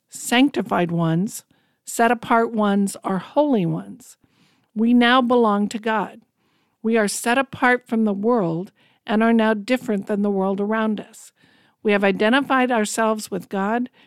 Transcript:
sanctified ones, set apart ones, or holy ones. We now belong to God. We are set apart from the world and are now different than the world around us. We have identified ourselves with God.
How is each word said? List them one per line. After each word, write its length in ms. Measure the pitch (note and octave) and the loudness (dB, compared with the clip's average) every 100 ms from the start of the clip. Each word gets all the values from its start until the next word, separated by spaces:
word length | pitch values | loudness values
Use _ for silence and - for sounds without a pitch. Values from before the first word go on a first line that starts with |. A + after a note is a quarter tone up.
| _ | _
sanctified 840 | - - A#3 C#4 - F#3+ G3 F3 | -16 -2 2 2 0 -4 -2 -2
ones, 540 | E3+ E3 E3 G3+ - - _ _ _ - | 0 0 0 -2 -8 -18 _ _ _ -10
set 260 | - A#3 | 0 0
apart 400 | A#3+ - A#3 A3+ | 0 0 0 0
ones, 460 | A#3 G#3 G3+ G3 - - | 0 0 0 -2 -4 -6
or 140 | F#3+ | -6
holy 460 | - - D4 A#3+ E3+ | -4 -2 0 2 0
ones. 520 | D#3+ G3 A#3+ - - _ _ _ _ _ G#3+ | -4 -8 -18 -20 -20 _ _ _ _ _ -2
We 180 | A#3 | 2
now 280 | B3 A#3+ C4 | 4 4 4
belong 480 | A#3+ B3 A3+ G3+ G3+ | 4 4 4 2 -2
to 100 | A3+ | -4
God. 420 | A3 A3 F#3 - _ _ _ _ _ _ | -4 -2 -4 -10 _ _ _ _ _ _
We 160 | A3 A3+ | -2 0
are 100 | G#3 | 0
set 300 | - A#3 B3 | -2 -2 0
apart 500 | C4+ - B3+ B3 - | -2 0 0 0 0
from 160 | A3+ | -2
the 100 | A3 | 0
world 600 | G3 G#3+ B3 E3+ E3 F#3+ _ _ _ - | 0 0 0 0 -4 -8 _ _ _ -4
and 160 | G#3+ | 0
are 80 | A3+ | 2
now 220 | A#3 A3 | 4 2
different 540 | A3 G3+ B3 - G#3 G3 | 0 -2 -4 -2 -4 -4
than 140 | G#3 | -2
the 100 | G#3 | -2
world 280 | G3 F#3+ G3 | 0 -2 -2
around 400 | G3+ A3 A3 G#3 | -2 -2 -2 -4
us. 320 | - - - _ _ _ _ _ | -8 -20 -20 _ _ _ _ _
We 100 | A3 | 0
have 100 | G3+ | 2
identified 680 | G3+ F#3+ G#3+ B3+ C4+ C4 B3 | 2 2 2 2 2 2 2
ourselves 600 | A#3+ G#3 - A3 A3 - | 0 0 0 0 -2 -4
with 160 | F#3 - | -10 -6
God. 420 | G3 G3 A#3 B3 _ | -4 -2 -2 -4 _